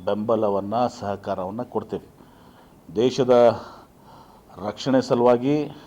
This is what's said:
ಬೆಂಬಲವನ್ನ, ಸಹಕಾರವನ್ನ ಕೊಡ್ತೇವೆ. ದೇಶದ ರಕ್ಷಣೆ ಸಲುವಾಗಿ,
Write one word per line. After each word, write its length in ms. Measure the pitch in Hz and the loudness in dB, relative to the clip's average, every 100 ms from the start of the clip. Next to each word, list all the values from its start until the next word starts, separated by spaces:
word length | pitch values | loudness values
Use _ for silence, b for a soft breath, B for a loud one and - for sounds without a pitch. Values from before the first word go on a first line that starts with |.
ಬೆಂಬಲವನ್ನ, 800 | 92 104 107 113 107 101 101 113 123 | -4 -2 0 0 0 -2 -2 -2 -4
ಸಹಕಾರವನ್ನ 760 | - 101 98 107 95 92 107 | -4 -8 -8 -6 -8 -8 -10
ಕೊಡ್ತೇವೆ. 460 | 123 110 107 95 - - B B B B B B - 82 | -8 -8 -6 -10 -10 -20 B B B B B B -8 -2
ದೇಶದ 640 | 127 123 127 123 120 110 B B B _ B B B B B - 101 | 0 2 4 6 6 4 B B B _ B B B B B -10 -10
ರಕ್ಷಣೆ 360 | - 139 131 | -6 -2 0
ಸಲುವಾಗಿ, 680 | 123 127 123 123 131 151 147 147 | 0 2 4 4 2 -2 -4 -10